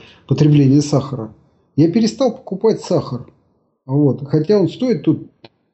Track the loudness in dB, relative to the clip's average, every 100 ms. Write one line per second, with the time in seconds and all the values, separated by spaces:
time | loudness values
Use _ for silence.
0 | -20 _ -4 0 4 4 4 4 2 -2
1 | -4 -10 -12 -16 _ _ _ 0 2 2
2 | 0 0 -4 -4 -12 -2 0 -2 -2 -4
3 | -4 -10 -12 _ _ _ _ _ -4 0
4 | 0 0 -2 -2 2 2 0 -2 -2 -2
5 | 0 -2 -4 _ -20 _ _